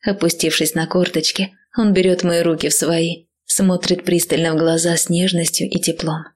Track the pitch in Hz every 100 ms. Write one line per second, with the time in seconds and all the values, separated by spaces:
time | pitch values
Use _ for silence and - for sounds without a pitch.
0 | - 196 170 - 165 156 156 - 160 185
1 | 180 - 156 - 190 _ _ - 220 185
2 | 185 180 180 170 170 160 147 156 147 165
3 | 165 170 _ _ _ - 190 180 - 180
4 | - 175 170 151 165 160 165 165 170 165
5 | - 170 185 175 160 - 185 185 - 165
6 | 160 160 -